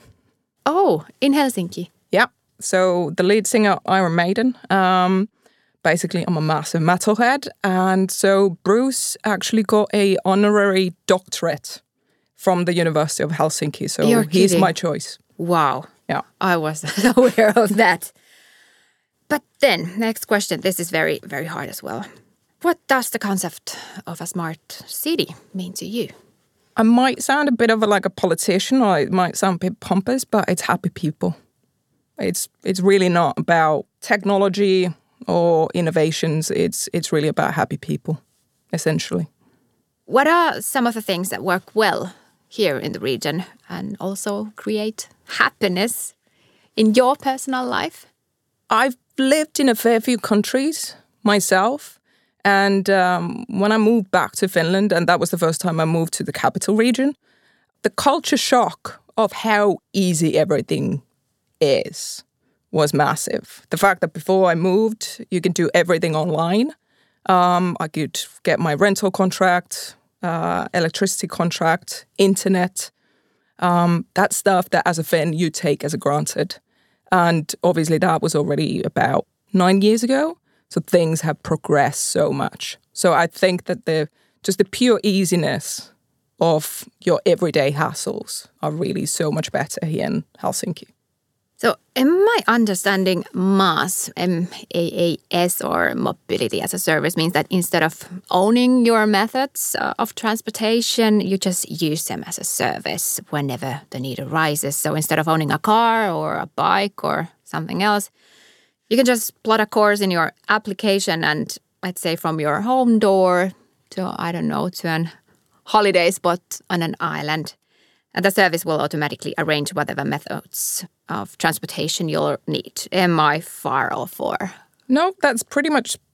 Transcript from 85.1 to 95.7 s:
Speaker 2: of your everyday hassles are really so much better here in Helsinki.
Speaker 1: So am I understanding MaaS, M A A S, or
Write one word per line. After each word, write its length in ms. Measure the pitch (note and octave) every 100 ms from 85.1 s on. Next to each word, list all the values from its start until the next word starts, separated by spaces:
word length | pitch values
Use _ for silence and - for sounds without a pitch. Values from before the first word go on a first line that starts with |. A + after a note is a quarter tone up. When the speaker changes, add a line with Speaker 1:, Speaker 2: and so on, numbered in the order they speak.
| F#3+ F3+ F3 C#3+ C#3+ - - - _ _ _ _ -
Speaker 2:
of 480 | E3 D#3 - - - _
your 220 | F3 E3 -
everyday 460 | E3+ E3+ D3 C#3
hassles 760 | C#3+ D#3 D#3 - - - - - -
are 100 | D3+
really 340 | D#3 - - D3+
so 260 | - D#3
much 200 | D3+ -
better 340 | C#3 D3+ - D#3+
here 200 | D#3 -
in 180 | E3 - -
Helsinki. 500 | - - - D#3+ - _ _ _ _ _ _ -
Speaker 1:
So 160 | - - _ B3+
am 160 | C4+
I 300 | F4+ G#4 A#4 -
understanding 800 | A#3 G#3+ F#3 G3+ F#3+ F#3 F3 -
MaaS, 800 | F#3 F#3 G3 F#3+ D#3 F#3 - - -
M 320 | F3+ E3+ F3 - - F3
A 380 | E3+ - E3+
A 40 | - -
S, 280 | F3 F3 -
or 360 | -